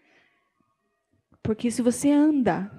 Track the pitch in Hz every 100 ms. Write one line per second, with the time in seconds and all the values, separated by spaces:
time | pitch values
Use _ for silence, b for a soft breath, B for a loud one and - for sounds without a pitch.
0 | _ _ _ _ _ _ _ _ _ _
1 | _ _ _ _ - 214 240 226 240 240
2 | 285 294 311 294 202 165 196